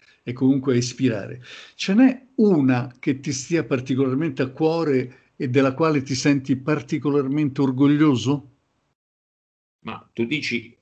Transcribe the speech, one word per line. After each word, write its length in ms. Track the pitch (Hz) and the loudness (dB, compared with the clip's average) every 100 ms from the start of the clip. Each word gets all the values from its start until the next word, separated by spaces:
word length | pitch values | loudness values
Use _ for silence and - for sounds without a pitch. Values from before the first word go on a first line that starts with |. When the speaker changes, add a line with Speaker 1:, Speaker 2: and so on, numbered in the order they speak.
| _ _ | _ _
Speaker 1:
e 80 | - | -12
comunque 420 | 120 131 139 135 | -2 2 2 2
a 40 | 120 | 0
ispirare, 640 | 120 - 127 107 - - - - - - | 0 -2 -2 -2 -8 -14 -18 -20 -20 -10
ce 180 | - | 0
n'è 320 | 202 262 262 _ - | 4 4 4 _ 0
una 540 | 208 175 131 127 123 - | 2 4 4 2 -2 -8
che 220 | - 139 | -4 -4
ti 140 | - | -4
stia 320 | 131 - 165 147 | -8 -4 -2 0
particolarmente 760 | 139 123 131 135 131 160 135 | -4 -2 0 0 0 -4 -4
a 60 | 131 | -6
cuore 840 | - 160 165 160 135 123 - _ - | -2 -2 0 0 0 -2 -10 _ -10
e 140 | 139 | -2
della 240 | 127 135 | 2 2
quale 280 | 131 160 151 | 2 0 0
ti 140 | 131 127 | -2 -2
senti 400 | 147 143 131 131 | 2 0 0 -4
particolarmente 1040 | 127 151 - 156 139 143 131 147 151 127 | -2 -4 -2 -4 0 0 0 -2 -2 0
orgoglioso? 920 | 139 127 139 147 156 127 107 143 - _ _ _ _ _ _ _ _ _ _ _ _ _ | 0 4 4 4 4 2 0 -2 -4 _ _ _ _ _ _ _ _ _ _ _ _ _
Speaker 2:
Ma 280 | - 98 - | -14 -14 -12
tu 120 | - 117 | -6 -4
dici 500 | 147 131 117 110 _ | -4 -4 -6 -8 _